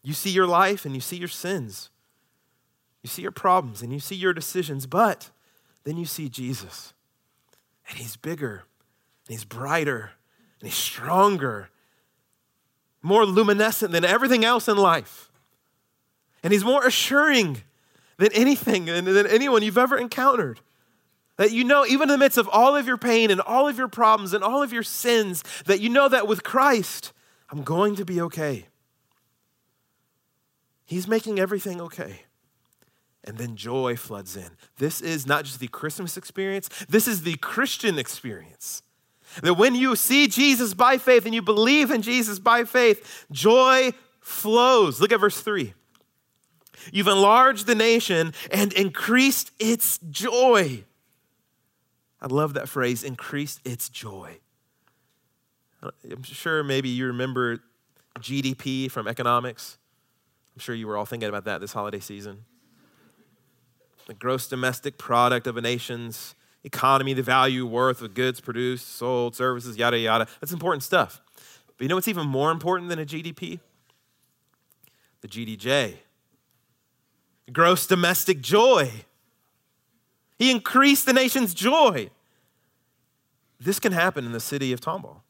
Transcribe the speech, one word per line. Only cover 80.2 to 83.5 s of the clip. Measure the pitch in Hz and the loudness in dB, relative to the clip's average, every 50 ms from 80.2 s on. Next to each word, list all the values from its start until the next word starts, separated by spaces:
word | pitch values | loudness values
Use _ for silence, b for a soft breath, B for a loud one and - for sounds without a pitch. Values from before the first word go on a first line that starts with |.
| _ _ _ _ | _ _ _ _
He | 233 262 | 2 2
increased | 254 226 - - - 254 277 285 277 277 - | 2 2 -2 0 4 6 6 6 6 4 2
the | - 254 | 4 4
nation's | 262 262 247 - 269 240 190 170 | 4 4 2 2 0 -2 -2 -2
joy. | - 185 233 294 330 302 233 180 131 104 - _ _ _ _ _ _ _ _ _ _ _ _ _ _ _ _ _ _ _ _ _ _ _ _ _ _ _ _ | -2 -2 0 4 4 4 4 4 0 -8 -10 _ _ _ _ _ _ _ _ _ _ _ _ _ _ _ _ _ _ _ _ _ _ _ _ _ _ _ _